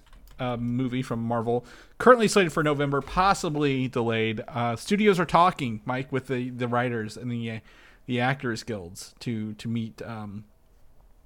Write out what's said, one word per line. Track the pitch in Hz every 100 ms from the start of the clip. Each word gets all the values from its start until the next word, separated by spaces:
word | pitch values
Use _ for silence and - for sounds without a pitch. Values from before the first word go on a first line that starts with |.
| - - - -
uh, | 127 120
movie | 120 120 127 127
from | 127 117
Marvel, | 113 117 113 120 - - - -
currently | 254 247 208
slated | 208 170
for | 170
November, | 151 143 143 139
possibly | - 180 190 185 175 147 147 135 127
delayed. | 131 113 113 110 110 -
Uh, | - 120
studios | 113 - 208 208 180
are | 165
talking, | 170 180 - 127 107
Mike, | 127 127 135
with | 131 131
the, | 127 127
the | 123 120
writers | 120 123 117 107 -
and | 123
the, | 117 113
uh, | 110 - - - - -
the | 123
actors | 127 143 127 113
guilds | - 104 87 101 - -
to, | 127 110 107
to | 107 117
meet, | 117 113 -
um, | - 113 104 101 107 _ _ _ - - - -